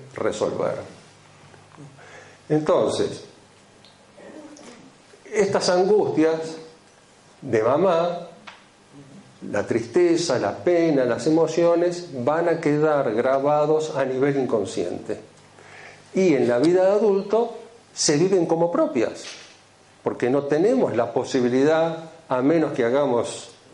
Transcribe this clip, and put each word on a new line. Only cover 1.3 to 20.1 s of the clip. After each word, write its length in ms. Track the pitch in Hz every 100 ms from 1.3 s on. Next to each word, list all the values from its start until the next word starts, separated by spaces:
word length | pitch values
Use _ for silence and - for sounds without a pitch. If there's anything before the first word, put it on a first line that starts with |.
| - - - - - 143 - - - - - -
Entonces, 760 | 151 151 160 110 - - - - - - _ _ - - - _ - - 311 302 - - - - - - - -
estas 420 | 214 196 202 -
angustias 720 | 180 190 208 139 151 160 160 160 - - - - _ _ - - -
de 200 | 135 110
mamá, 640 | 113 147 190 165 175 170 - - - - - _ _ 143 - - - - -
la 160 | 104 98
tristeza, 720 | 120 - 180 175 160 - 120
la 160 | 101 -
pena, 480 | 180 170 165 139
las 240 | 120 113 156
emociones, 800 | 160 160 170 170 170 175 170 - 135
van 240 | 123 160 170
a 140 | 165
quedar 520 | 151 147 156 147 131
grabados 800 | 107 127 135 143 151 151 156 156
a 120 | 139 135
nivel 320 | 127 143 139
inconsciente. 840 | 123 113 95 - 90 98 - 104 - - - - - - - - -
Y 200 | 185 185 135
en 120 | 120
la 120 | 120
vida 260 | 156 185 190
de 60 |
adulto 640 | 202 214 196 196 220 233 - - - -
se 220 | - - 147
viven 300 | 185 190 160
como 260 | 165 170
propias, 540 | 269 320 120 104 - - - - - _ _ _ -
porque 280 | -